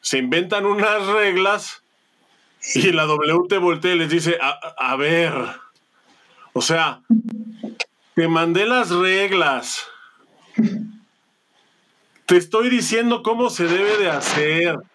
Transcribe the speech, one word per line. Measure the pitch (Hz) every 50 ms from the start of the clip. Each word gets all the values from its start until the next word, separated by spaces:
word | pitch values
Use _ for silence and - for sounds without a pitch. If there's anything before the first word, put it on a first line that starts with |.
se | _ - - 135
inventan | 131 123 139 170 180 180 208 202 196
unas | 202 202 208 208 220 208 214 196 190
reglas | 208 214 208 202 185 180 185 196 208 202 - - - - _ _ _ _ _ _ _ _ _ _ _ _ _ _ _ _ - - -
y | 131 - 190
la | 170 160 156
W | 151 151 151 151 147 156 175 180 180
T | 196 196
voltea | 180 175 170 160 156 180 180
y | 170
les | 165 151
dice, | 156 170 156 165 170 -
"A, | - 135 143 - - 165 - -
a | 135 127 131
ver, | 135 143 147 165 170 170 160 151 135 123 - - - - - _ _ _ _ _ _ _ _ _ _ _ _ _ _ - - _
o | 127
sea, | 123 - 160 165 160 147 131 - _ _ 233 220 - - - - - - - - - - - - - _ _ _ _ _ _
te | - 165 165
mandé | 165 165 165 170 170 180 202
las | 226 247 254 240 180
reglas. | 175 175 185 185 185 190 196 196 190 185 165 147 135 123 - - - - - - - - - - _ _ _ _ _ _ _ _ - - 220 202 196 - - - - - _ _ _ _ _ _ _ _ _ _ _ _ _ _ _ _ _ _ _ _ _ _ _ _ _
Te | - 180 180
estoy | 175 - - 220 233 254
diciendo | 254 240 185 - 220 220 233 240 233 233
cómo | 233 214 226 233 247 240
se | - - 175
debe | 170 170 180 196 208 214 214
de | 202 180
hacer. | 156 143 139 - - 151 151 151 156 165 170 175 160 - - _ _